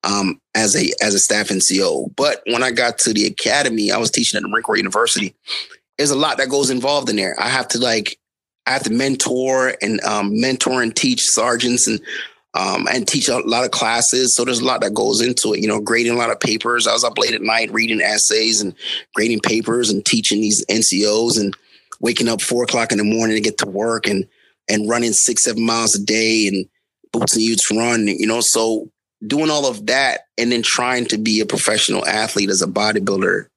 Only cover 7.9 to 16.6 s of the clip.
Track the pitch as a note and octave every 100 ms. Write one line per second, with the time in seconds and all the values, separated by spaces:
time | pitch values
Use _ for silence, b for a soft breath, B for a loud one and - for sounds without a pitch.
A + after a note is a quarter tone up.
7.9 | A2+ G#2 - _ _ _ _ - A#2+ A#2+
8.9 | A#2 C3+ C3 - B2+ C3 C3 B2+ - G#2
9.9 | A2 - G#2 G2+ G#2+ B2+ C3 - B2+ A2+
10.9 | - C3+ A#2+ - - A#2 A#2+ A#2+ A#2+ -
11.9 | A2 B B B B B - F#2+ F#2+ -
12.9 | B2 G#3+ D3 B2 A#2+ - A#2 B2+ - A2+
13.9 | A#2 B2 B2+ B2+ A#2+ A#2+ A#2+ B2+ B2 G#2
14.9 | G#2 G#2+ A2 A#2+ B2 A2 C#3 G#2+ G#2+ G#2
15.9 | A2+ A#2 A#2+ A#2 A2+ B2 A2